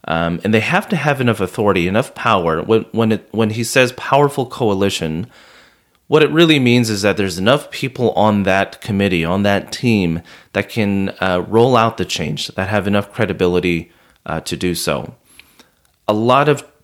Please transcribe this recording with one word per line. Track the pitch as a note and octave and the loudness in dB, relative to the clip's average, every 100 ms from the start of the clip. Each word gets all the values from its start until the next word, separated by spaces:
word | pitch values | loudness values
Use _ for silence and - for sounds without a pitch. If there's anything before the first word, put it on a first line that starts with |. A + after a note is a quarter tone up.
| - | -4
Um, | E2 E2+ E2+ | -2 -2 -4
and | G2+ | 0
they | A2 | 0
have | G#2+ F3 G3+ | 0 -2 -2
to | F3+ | -2
have | D3 C3+ | -2 0
enough | B2 G#2+ | 0 0
authority, | F#2 - G#2 F#2 F2 | -4 0 0 2 2
enough | G#2 C3+ | 0 -2
power. | - A#2 G2+ E2+ D#2+ | -4 0 2 2 -2
When, | E2+ A2 - | 2 0 0
when | A2 A2+ | -2 0
it, | G#2+ - | 0 -4
when | G#2 A2 | -2 -2
he | G#2+ | -2
says | A2+ C#3 B2+ | 0 2 2
powerful | B2 - C#3 C#3+ C#3 B2+ | 0 0 2 2 0 -6
coalition, | - A2+ G2 G2 - D#2+ D#2+ A#2 - - - _ _ _ _ _ | -2 0 2 0 -2 -6 -6 -8 -16 -20 -20 _ _ _ _ _
what | D3+ | 2
it | D3 | 4
really | D3+ E3+ D3+ | 4 4 4
means | B2 A#2+ A2+ | 4 4 2
is | G#2 | 0
that | G2+ F#2+ | 0 0
there's | G2 F2 | -2 0
enough | G2 D3 - | 2 2 0
people | - C3 - B2 | -8 -8 -2 -2
on | - G#2+ G#2 | 2 2 2
that | F#2+ F#2+ G2 - | 2 0 0 -6
committee, | - G2+ G2 F2+ | -6 0 0 0
on | E2 F#2 | 0 0
that | G2+ G2+ - | 0 0 -4
team, | - B2+ A2 F2 E2 - - _ | -4 0 2 0 -2 -8 -20 _
that | G2 G2 | -6 -4
can, | - G2+ G2 F#2+ - | -4 -2 -2 -4 -4
uh, | F#2 F2+ F2+ | -2 -2 0
roll | G#2+ A#2+ B2 | 2 4 4
out | A2+ - | 2 -2
the | |
change, | F2+ - D#2 D3 - | -8 -6 -6 -6 -8
that | - F#2+ | -6 -2
have | G#2+ F#2+ | -2 0
enough | G2+ G2+ | -2 -2
credibility, | - G2+ F#2 F2+ F2+ F2 E2+ E2 _ _ _ - | -6 -4 0 0 2 0 -2 -6 _ _ _ -10
uh, | D#2+ | -8
to | - - | -8 -6
do | F#2 E2+ | -4 -4
so. | - C#2 B1 - _ _ _ _ _ _ _ _ - | -4 -4 -6 -16 _ _ _ _ _ _ _ _ -4
A | |
lot | G#2+ A#2 C3 C#3+ | 0 2 2 2
of | C3+ - _ | 0 -4 _